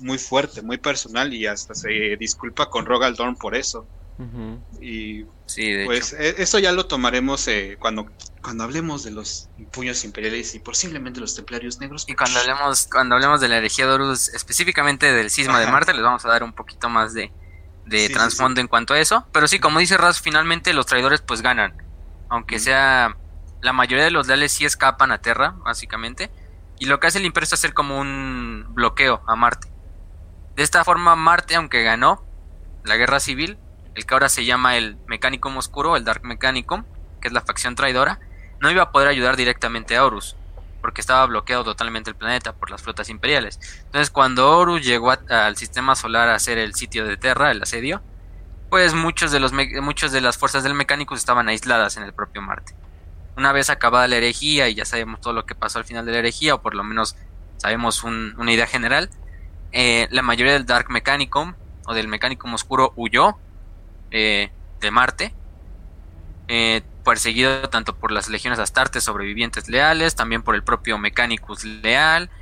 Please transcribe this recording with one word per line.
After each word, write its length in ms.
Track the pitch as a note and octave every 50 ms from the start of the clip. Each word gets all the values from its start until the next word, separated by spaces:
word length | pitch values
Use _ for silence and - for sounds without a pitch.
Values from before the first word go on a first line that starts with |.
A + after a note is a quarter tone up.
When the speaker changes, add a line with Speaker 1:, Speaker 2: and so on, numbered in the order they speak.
Speaker 1:
muy 180 | B2+ B2+ C3 B2+
fuerte, 440 | - - B2+ C3+ C#3+ D3 - B2
muy 160 | A2 A2+ B2 B2
personal, 540 | - D3 C#3 - - A#2 A2+ A#2+ C#3 D3
y 140 | B2 A2 A2
hasta 280 | G#2 G#2 - - - G#2+
se 400 | - - G#2+ A2 G#2+ G#2+ G#2 G#2 G2+
disculpa 500 | A2+ G#2+ - - - A#2 - - D3 -
con 160 | - A#2 A2
Rogaldorn 500 | B2 B2 A#2+ C3 B2+ A#2+ A#2 A#2+ B2 B2
por 180 | - - G2+ G#2+
eso. 320 | B2+ C#3 - - A2+ A2 - - - - - - -
Speaker 2:
Ujú. 420 | B2+ A2+ A#2 A#2+ A2+ A2 A2+ A#2 - - - -
Speaker 1:
Y 440 | B2 B2 A2+ A2 G#2+ G#2+ G#2+ A2 A2 - - - -
Speaker 3:
Sí, 240 | - - A#2 A2 G#2+
de 140 | G2+ G2 G2
Speaker 1:
pues, 260 | G2+ A#2+ B2 A#2+ -
Speaker 3:
hecho. 100 | - -
Speaker 1:
e-, 200 | D3+ D#3+ - G3
eso 160 | F#3 - - G#3
ya 140 | G3 F3+
lo 140 | F3+ F#3 F3+
tomaremos, 600 | - D3+ C3 B2 A#2+ A#2+ B2+ B2+ C3+ C#3 C3 -
eh, 300 | B2+ A2 G#2 G2 G2 G2+ -
cuando, 280 | - A2+ A2 A2 G#2+ - - - - - - -
cuando 220 | - C3 A#2 A2+ A2+
hablemos 400 | A#2+ C#3 E3 E3 D#3+ D3 C#3 A#2
de 80 | A2
los 360 | G#2+ G#2+ G2+ - - - - - - - A2 -
puños 340 | - B2+ B2+ B2 A#2+ - -
imperiales 520 | G#2+ - A2 G#2+ A2 A2+ A#2+ A#2 - -
y 20 | G#2+
posiblemente 640 | - A#2+ A#2 - - F3+ D#3+ C#3+ B2+ B2+ B2 B2+
los 160 | A2+ G#2 -
templarios 420 | - G#2 - A#2+ A#2+ A#2+ B2 B2 -
negros. 260 | C#3 C#3 D3 D3+ - -
Speaker 3:
Y 60 | C3
cuando 240 | - C#3 B2 B2 B2
hablemos, 480 | B2 B2+ C3 C#3 C#3+ C#3+ C3+ - - -
cuando 240 | - C3 B2+ B2 B2
hablemos 260 | B2+ C3+ C#3+ D3 C#3+
de 80 | C3 A#2+
la 100 | A#2 A2+
herejía 280 | A2 G#2+ - - C3
de 60 | C3
Horus, 360 | C3+ C3+ C#3 C3+ C3 A#2+ - -
específicamente 840 | - A#2 - - A#2+ - F3 F3+ E3+ D#3 C#3+ C#3+ C#3 C3 D3 C#3+
del 180 | B2+ A#2 G#2+ G#2
cisma 280 | - - C3+ C3 C3 A#2+
de 40 | A2+
Speaker 1:
Ajá. 60 | A2+
Speaker 3:
Marte, 220 | B2+ C#3+ D3+ - E3
les 80 | B2
vamos 220 | A2 B2 B2 A#2+ -
a 40 | A#2
dar 120 | A#2 A#2
un 100 | A#2+ A#2
poquito 360 | - - A2+ - - - - A#2+
más 260 | A#2 A2+ A2 A2 A2+
de, 160 | A2+ G2+ G#2 - - - - - - - - - - -
de 120 | - A2 G#2+
Speaker 1:
Sí, 60 | G#2+ G2+
sí, 40 |
Speaker 3:
trasfondo 460 | - - A2+ A#2 - - B2+ B2+ B2+ B2+
Speaker 1:
sí. 40 |
Speaker 3:
en 40 | B2 A#2
cuanto 260 | - A#2 A#2 - C#3
a 40 | D3+
eso. 260 | D#3 - G#3+ A#3 A#3+ -
Pero 140 | - D#3+ D3+
sí, 140 | D3 - F#3+
como 180 | - D#3 D3+ D#3+
dice 180 | F3+ F3 F#3+
Raz, 240 | F3+ E3+ F3 E3 -
finalmente 520 | - E3 D3+ D#3 D#3+ E3 E3 E3+ - F3+
los 140 | E3 C#3+ B2
traidores 340 | - C3+ B2 B2+ C3+ - -
pues 220 | - - A#2+ A2+
ganan. 380 | A2+ B2+ B2 A2+ G#2 F#2+ - - - - - - - - - - - -
Aunque 280 | A#2+ A#2 A2+ - A#2
Speaker 1:
Ujú. 80 | A2+ A2
Speaker 3:
sea, 520 | C3 C3 C3+ C3+ C3+ C3 B2+ A#2+ A2 G#2 - - - - - - - - -
la 100 | - B2
mayoría 320 | B2+ B2+ B2+ A#2+ B2+ C3+ D3+
de 60 | E3
los 160 | E3+ D#3 C3+
leales 260 | B2+ C3 C#3+ D3 C#3+
sí 120 | - - D3
escapan 460 | D3 - - C#3 C3+ - - C3+ C3
a 60 | A#2 G#2
Terra, 320 | - A#2 A#2 A#2 C3+ D#3+ F#3 F3 -
básicamente. 640 | A#2 A#2 - - - A2 A2 A2+ A#2 B2 - G3 A3 - - - - - - - - - -
Y 80 | B2+
lo 140 | C3+ C#3+ C#3+
que 60 | E3 E3
hace 100 | D#3+ G3
el 60 | F#3+
Imperio 180 | E3+ - E3+ D#3
es 60 | - F3
hacer 180 | - - D#3+ -
como 240 | D#3 D3 C#3 C#3 C#3
un 680 | C#3 C#3 C3+ C#3 C3+ C3 B2+ B2 A#2+ A#2 A2+ A2 A2 A2+
bloqueo 520 | A#2 B2 A#2+ A2+ - - C#3 C3 A#2+ G2+ -
a 80 | - A2+
Marte. 340 | A2+ A#2+ A#2 A2+ - - - - - - - - - - - - - - - - - - - -
De 60 | C#3
esta 220 | D3 D3 - F3 E3
forma, 320 | - E3+ E3+ F3 E3+ E3
Marte, 400 | E3 D#3+ E3 F3 E3+ - - D#3+
aunque 260 | E3+ D#3+ C#3+ - A#2+
ganó 400 | A2+ A2+ A2+ A#2 B2+ D#3 G3 - - - - - - - - - - - - - -
la 120 | G#2+ G#2+
guerra 240 | A2+ B2 B2+ C3+ C#3+
civil, 380 | - - C3 C3 D#3 F3+ G#3 - - - - - - - -
el 120 | A2 -
que 80 | - C3
ahora 140 | C3 C#3 C3+
se 140 | - C3 A#2+
llama 300 | B2 B2 B2+ B2+ B2+ B2 A#2+
el 180 | A2+ G#2+ A2 - - -
Mechanicum 480 | A2+ - - C3 C3+ B2+ - C#3 C3+ C3
Oscuro, 380 | B2 - - C#3+ C#3+ E3 E3+
el 80 | C3+ A2+
Dark 200 | A2+ A2 - -
Mechanicum, 600 | A#2+ A#2 - - C3 C3 B2+ A#2+ - E3+ G#3 A3+ - - - - - - -
que 80 | - A#2+
es 60 | A#2+
la 80 | A#2+
facción 320 | - - - - - B2+ B2
traidora, 460 | - C#3 C3+ B2+ B2+ C3+ - - - - - - - - - - -
no 100 | C#3 D3+
iba 140 | F3 F#3 E3+
a 80 | -
poder 160 | - C#3 C#3 C#3+
ayudar 280 | C#3 C3 B2 B2 C3
directamente 600 | B2+ B2 B2 B2 - - A#2 A#2 A2+ G#2+ - A#2
a 100 | B2 C#3
Horus, 300 | C3 A2 G2+ - - - - - - - - - - - -
porque 200 | - A#2 - -
estaba 260 | G#2+ - C3 C3 C3
bloqueado 380 | B2 A2+ G#2+ - - B2 B2 A#2
totalmente 440 | A2 G#2 - A2+ A2+ A2+ A2 G#2+ A2+
el 80 | G#2+
planeta 360 | - A2 A2+ B2 B2+ - A2+ -
por 160 | - - F2
las 100 | F#2+ G2+
flotas 300 | - A2+ A2 - G#2 -
imperiales. 480 | A2 F#2+ - C3 D3 C3+ A2+ G2+ - - - - - - -
Entonces, 240 | - - C#3+ D3 C#3+
cuando 460 | - C#3+ C3+ C3 B2+ B2+ C3 C#3+ D#3+
Horus 260 | F3 F3+ F3 E3+ E3 C3+
llegó 240 | B2+ B2 A#2+ A#2 B2+
a, 80 | B2+ - - -
al 280 | B2+ A#2 G#2+ G#2+ G#2
sistema 400 | - - - - B2+ B2+ C3+ C3
solar 320 | - - A2 A2+ A#2 A#2 A#2
a 60 | A2+
hacer 200 | G#2+ - B2 A#2
el 180 | A2+ A2+ G#2+ -
sitio 300 | - B2+ - - A2+ A2
de 120 | G#2+ G2+ -
Terra, 320 | - C3 B2+ B2+ C#3 D3
el 100 | A#2 G#2
asedio, 380 | G2 - A#2 A#2 A#2+ C#3 F#3 G#3 - - - - - - - - - - - - - -
pues 240 | F#3+ F#3 F3+ E3+ D#3+
muchos 380 | D#3+ D#3+ E3+ E3 - E3+ D#3
de 80 | C#3+ C#3
los 120 | C3+ C3
me-, 280 | C3+ C#3 C#3 C3 - C3+
muchos 300 | C#3 D3 C#3+ - D#3+ D3
de 80 | C3+ C3
las 180 | B2+ B2 A2+ -
fuerzas 240 | C#3+ C3+ - C#3
del 100 | C3 C#3 C#3+
Mechanicus 440 | C#3+ C#3 - C#3+ D3 C#3+ - C#3 A#2+
estaban 300 | - - B2 B2 A#2 A2
aisladas 480 | A2 G#2+ - B2+ A#2+ A2+ G#2+ G2+ -
en 80 | G#2+ G2+
el 100 | G2+ -
propio 260 | - G#2 - - G#2
Marte. 320 | G2+ F#2+ G2 - - - - - - - - - - - - - - - -
Una 160 | C3 C3+ C#3
vez 180 | C#3 C#3 C3+ D3+
acabada 360 | C#3+ - - A#2+ A#2+ B2 B2
la 100 | B2 B2
herejía, 520 | A#2 A#2 A#2+ A#2 - D3 D3+ D3+ C#3+ C3 A#2+
y 80 | G#2+
ya 80 | G#2 G#2
sabemos 360 | - B2 A#2 A2+ A2+ A2 -
todo 120 | - A#2+
lo 140 | A#2 A2+ A2
que 80 | - -
pasó 220 | - A2 G#2+ - A#2
al 60 | A2+
final 220 | - A#2 A#2 A#2
de 60 | A#2
la 60 | A#2 A#2
herejía, 360 | A#2 A#2 - - D3+ D#3 C#3
o 80 | -
por 120 | - A2+ G2+
lo 100 | G2+ G2+
menos 320 | G#2+ A2 A2+ A2 - - - - - - - - - -
sabemos 480 | - - G#2 A2 A#2 A#2+ A#2 - - A#2+
un, 300 | A#2 A#2 A2+ A2+ G#2+ A2 A#2+
una 140 | A#2 A#2
idea 140 | A#2 A2+ A#2 -
general, 420 | - B2+ A#2 A#2 C3+ D3+ F3+ - - - - - - - - - - - - -
eh, 340 | - B2+ B2 A#2+ A#2 A#2 A2+ -
la 120 | A#2+ C3
mayoría 300 | B2+ A#2+ A#2 A#2 B2 C3+
del 140 | C#3+ C#3 B2+
Dark 240 | A#2 B2 A#2+ A#2+ -
Mechanicum, 640 | B2 A#2 - C3+ C#3 C#3+ C#3 - - C#3+ D#3 F3+ F3+ - - - - - -
o 80 | - A2+
del 120 | A2+ A2 G#2+
Mechanicum 460 | G#2+ G#2+ - B2+ C3 - - A#2+ A#2
Oscuro, 380 | G#2+ - - C3 C3 C3 B2+ -
huyó, 400 | A#2 A#2 A2 A2+ B2 D#3+ G#3 G#3 - - - - - - - - - - - - - - -
eh, 380 | - A2 G#2+ G#2+ G#2 G2+ G2+ G2+ - - - - - -
de 100 | G#2+ G#2
Marte, 420 | G#2+ A#2+ B2+ C3 - - F#3 A3 - - - - - - - - - - - - - - - - - - - - - - - -
eh, 340 | A#2 A#2 A2+ A2+ A2+ A2 - - - - -
perseguido 640 | B2 A#2 A2 - A#2 A2 A#2+ B2+ C3+ C3+ C3+ C3+ C3
tanto 260 | - A2+ A2+ - -
por 160 | - - A2
las 160 | G#2+ G#2 - A2
legiones 300 | G#2+ G#2 - B2 B2 A2+
astartes 460 | G#2 - - C3 C3 - - B2 -
sobrevivientes 640 | - G#2 G2+ G2+ G2+ G#2 A2+ A#2 A#2 - A2 - A2
leales, 480 | A#2 C3 D3 D#3 D#3+ D#3+ D#3+ E3 D#3+
también 260 | - A2+ A2+ A#2 A#2
por 120 | - A#2 G#2+
el 80 | -
propio 360 | - - A#2 - - A#2 A2 G#2
Mechanicus 640 | G#2 G#2 - B2 A#2+ A#2 A2+ A2 - - G#2 - -
leal, 640 | A2 G#2+ G#2+ G#2+ A2 A#2+ C3+ D#3 D#3+ D#3+ E3 F3 F3 - -